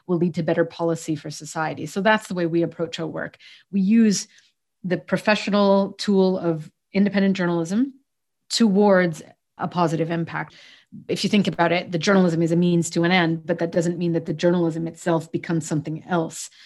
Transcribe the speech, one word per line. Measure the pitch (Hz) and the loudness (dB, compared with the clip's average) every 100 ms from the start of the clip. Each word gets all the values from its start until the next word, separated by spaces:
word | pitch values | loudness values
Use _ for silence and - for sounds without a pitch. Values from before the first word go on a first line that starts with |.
| - | -4
will | 175 | 0
lead | 180 | 0
to | 170 | -2
better | 160 165 | -2 0
policy | 165 - 170 165 - | 0 -2 -4 -4 -4
for | 151 156 | -8 -8
society. | 151 156 165 156 147 151 | -14 -12 -8 -6 -6 -8
So | 202 | -2
that's | 196 214 - | 2 2 0
the | |
way | 180 170 | -4 -2
we | 170 | 0
approach | 165 - 165 - | -2 -2 -8 -6
our | 160 | -8
work. | 156 - - - - _ | -8 -10 -12 -20 -20 _
We | 196 | -2
use | 190 226 220 185 - _ _ _ _ _ 175 | 4 6 6 2 -4 _ _ _ _ _ -4
the | 175 | -4
professional | - 185 - 208 - 202 202 196 196 | -2 -2 2 0 2 2 4 4 2
tool | - - 196 190 185 | -4 0 2 4 2
of | 170 160 156 _ _ | -2 -4 -6 _ _
independent | 196 202 202 196 190 | 0 0 2 0 2
journalism | 175 170 165 202 277 - _ _ _ _ - | 0 0 -2 -2 -2 -4 _ _ _ _ -6
towards | - 226 190 208 185 175 156 - _ _ - | 2 2 4 6 4 2 -2 -14 _ _ -10
a | 165 | -6
positive | 175 170 160 165 | 0 0 0 -2
impact. | 170 160 151 156 - - - _ - - | -4 -4 -8 -10 -14 -20 -20 _ -16 -8
If | - 196 | -4 0
you | |
think | 208 190 | 0 0
about | 156 170 | 2 2
it, | 175 - | 0 -2
the | 170 | -2
journalism | 160 196 180 160 | 2 4 4 2
is | 165 | 2
a | 170 | 2
means | 175 170 165 | 4 2 0
to | 175 | 0
an | 170 | 2
end, | 185 165 165 160 | 2 2 0 -4
but | 170 | -4
that | 170 | -2
doesn't | 175 170 175 | -2 -2 -2
mean | 175 | -2
that | 165 160 | -2 -4
the | |
journalism | 156 175 180 165 160 165 | -2 0 2 0 -2 -6
itself | 165 - 165 160 | -6 -2 -2 -2
becomes | 180 - 165 151 | -8 -4 -4 -2
something | 156 151 160 - | -4 -4 -8 -4
else. | 175 160 - - _ | -2 -4 -8 -16 _